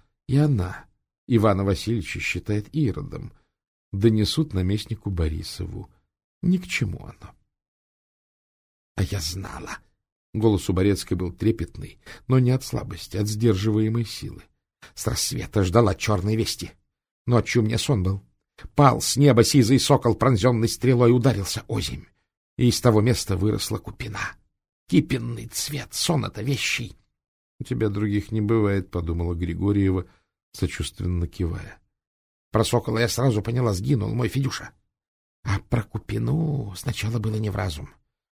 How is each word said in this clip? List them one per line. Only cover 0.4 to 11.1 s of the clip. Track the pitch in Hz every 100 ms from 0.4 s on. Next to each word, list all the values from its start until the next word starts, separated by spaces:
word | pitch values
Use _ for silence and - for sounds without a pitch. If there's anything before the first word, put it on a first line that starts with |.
| 151 117 90 - - _ _ _ -
Ивана | 113 107 95
Васильевича | 98 92 110 120 78 -
считает | - - - 104 - 156
иродом. | 123 147 - - 101 - _ _ _ _ _
Донесут | 98 113 107 101 - 151
наместнику | 95 92 104 - 113 104
Борисову. | 87 78 80 - - 87 90 - _ _ _ _ _
Ни | 175 185
к | -
чему | - 95 - -
оно. — | - - - _ _ _ _ _ _ _ _ _ _ _ _ _ _ _ -
А |
я | 92 95
знала. | 78 95 95 - - - _ _ _ _ _
Голос | 107 110 95 -
у |
Борецкой | 92 101 98 -